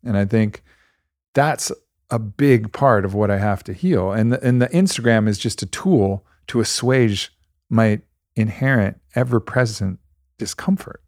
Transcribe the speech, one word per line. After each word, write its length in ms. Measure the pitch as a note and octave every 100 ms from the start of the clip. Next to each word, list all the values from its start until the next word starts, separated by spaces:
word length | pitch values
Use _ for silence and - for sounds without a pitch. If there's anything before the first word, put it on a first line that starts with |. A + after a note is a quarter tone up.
And 120 | A2+ G2+
I 80 |
think 380 | G2+ A2+ G#2+ - _ _ _ _ _ _ _
that's 380 | - C#3+ D3 - - _ _ _
a 80 | A#2+
big 540 | A2 - C#3+ B2 G#2+
part 320 | - C#3 A2
of 100 | F#2+
what 160 | G2+ G#2
I 80 | G2+
have 240 | G#2 G2
to 80 | -
heal. 400 | F#2 F3+ D3 F#2
And 200 | G#2 A2+
the, 120 | B2
and 160 | B2+ B2
the 80 | B2
Instagram 580 | E3+ F#3+ - A#2 A2+ G#2+
is 100 | G2+
just 240 | A2+ -
a 40 | G2+
tool 600 | - F#3+ E3 G2 G2 _ _ -
to 120 | A#2+
assuage 720 | G#2+ - A#2+ C3 A#2 G2+ - _ _ _ _
my 300 | A2+ A2 G#2 - _ _ -
inherent, 640 | A2 G2+ C3 C3 G2 - _ -
ever-present 840 | B2+ A#2+ - C3 A#2+ G#2 F#2+ F#2 _ _ _ _
discomfort. 640 | G#2+ - - F#3+ - -